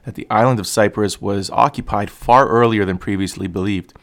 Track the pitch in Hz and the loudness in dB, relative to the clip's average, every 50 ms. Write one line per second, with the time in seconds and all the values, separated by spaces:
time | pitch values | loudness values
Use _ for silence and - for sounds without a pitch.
0 | - 120 98 - - - 110 107 117 131 127 107 92 - - 113 104 101 - 107 | -16 -14 -12 -12 -8 -2 2 2 4 4 2 0 -2 -4 0 2 2 2 2 -2
1 | 104 98 - - 98 101 101 98 95 92 - - - 147 - 127 - - 107 101 | -2 -2 -4 -6 -6 -4 -4 -4 -6 -4 0 0 0 0 0 -6 -8 -4 -4 -4
2 | 104 95 - - - - 123 131 - - 104 117 120 117 113 104 98 95 92 90 | -4 -6 -10 -10 0 4 6 6 6 6 4 4 4 4 4 2 0 0 -2 -4
3 | - 107 101 95 98 90 - 95 95 92 85 98 92 104 101 90 - _ _ - | -4 -4 -4 -2 -2 -4 -6 -8 -8 -6 -6 -4 -4 -2 -4 -4 -6 _ _ -20